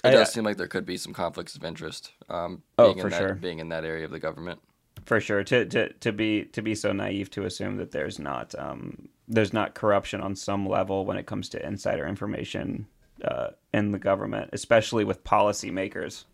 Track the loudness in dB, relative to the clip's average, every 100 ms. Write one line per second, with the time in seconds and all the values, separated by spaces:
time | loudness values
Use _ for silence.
0 | 6 8 6 2 -2 -2 -4 -4 -4 -6
1 | -8 -4 -4 -4 -10 -10 -10 -8 -10 -12
2 | -16 _ -10 -6 -6 -8 _ 6 8 8
3 | 0 0 0 -2 -6 -8 -6 -6 -4 -6
4 | -6 -6 -8 -8 -10 -12 _ _ _ -20
5 | 2 2 2 0 4 2 4 0 0 -2
6 | -4 0 0 0 -2 -6 -4 -2 0 0
7 | -2 -2 -4 -4 -6 -4 -6 -4 -6 -4
8 | -4 -4 -6 -6 -6 -8 -8 -8 -10 -12
9 | -16 _ 0 2 4 2 0 0 4 4
10 | 2 -6 -4 -6 -2 -2 2 2 2 0
11 | 0 -2 -4 -6 -6 -6 -6 -4 -2 -2
12 | -2 -4 -4 -4 -4 -4 -4 -6 -8 _
13 | _ -6 -4 -2 -4 -6 _ 0 2 0
14 | 2 2 0 -4 -4 -8 4 4 6 2
15 | 2 0 2 4 4 2 -2 -4 -4 -4
16 | -8 -10 -18